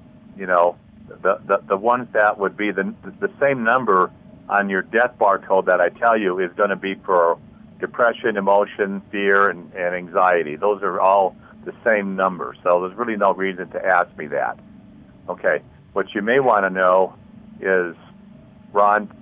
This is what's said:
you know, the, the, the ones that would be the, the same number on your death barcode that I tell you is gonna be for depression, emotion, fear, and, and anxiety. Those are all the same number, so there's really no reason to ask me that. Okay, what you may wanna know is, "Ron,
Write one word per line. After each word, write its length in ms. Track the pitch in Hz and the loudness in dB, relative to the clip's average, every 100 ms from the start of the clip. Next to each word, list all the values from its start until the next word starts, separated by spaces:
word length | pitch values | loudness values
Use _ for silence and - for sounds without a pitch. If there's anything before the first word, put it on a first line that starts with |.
| - - - - | -6 -20 -20 -10
you 80 | 95 | 0
know, 280 | 87 87 - - - - - | 2 2 0 -14 -20 -20 -4
the, 180 | 92 101 - | -2 -2 -2
the, 100 | 98 - | -2 -2
the 100 | 98 | -2
ones 300 | 110 123 120 | 0 -2 -2
that 240 | 113 104 101 | 0 2 0
would 180 | 98 90 | -4 -2
be 160 | 104 | -4
the, 220 | 92 98 113 98 90 | -4 -6 -8 -16 -8
the 100 | - - | -6 -2
same 240 | 139 135 | -2 0
number 480 | 110 127 120 95 92 - - - - | 0 0 2 2 2 -4 -20 -18 -4
on 200 | 101 101 | -2 0
your 120 | 95 | -4
death 340 | 90 113 127 - | -2 0 0 2
barcode 460 | 104 95 - 95 92 | 2 2 0 0 2
that 160 | 90 | 2
I 80 | 87 | 0
tell 280 | - 117 113 | 0 0 2
you 220 | 98 90 | 0 -2
is 120 | 90 90 | -4 -2
gonna 200 | 101 92 | -2 -2
be 200 | 95 95 - | -6 -6 0
for 320 | 90 85 82 - - - - | 2 2 0 -8 -20 -20 -12
depression, 580 | - - 120 113 120 104 | -8 0 0 0 -4 -2
emotion, 640 | 98 101 101 - 98 98 - | 2 2 0 -2 -4 -6 -8
fear, 380 | 104 98 98 101 | -4 2 4 2
and, 220 | 87 80 | -2 -10
and 220 | 95 87 90 | -6 -6 -6
anxiety. 600 | 90 92 92 87 76 76 | -4 2 2 2 -2 -2
Those 260 | 98 101 | -2 -2
are 160 | 98 92 | -2 0
all 360 | 95 101 92 - - - - | 2 4 2 -4 -20 -18 -16
the 80 | - | -4
same 320 | 120 107 98 95 | 0 0 -2 -2
number, 400 | 95 87 64 - | -2 -2 -10 -4
so 180 | - 87 | 0 0
there's 160 | 92 98 | 0 -6
really 200 | 117 107 | -6 0
no 160 | 98 | 0
reason 360 | 90 95 92 90 | 0 -4 -6 -10
to 140 | - 95 | -6 0
ask 300 | 90 87 - | 0 0 -6
me 100 | 73 | -8
that. 300 | 71 60 57 - - - - - - - | -6 -6 -8 -16 -20 -20 -20 -20 -16 -12
Okay, 340 | 87 95 76 - - - | -4 -2 -2 -4 -20 -10
what 120 | 98 95 107 | -6 -4 -4
you 60 | |
may 180 | 104 131 | 0 2
wanna 300 | 127 107 95 | 2 2 0
know 440 | 95 92 92 92 - - - - - | 0 2 4 2 -4 -20 -20 -20 -8
is, 360 | 101 92 87 80 - - - - - - - | -2 0 -2 -8 -20 -20 -20 -20 -20 -20 -4
"Ron, 380 | 101 101 104 101 - | 2 2 2 -2 -14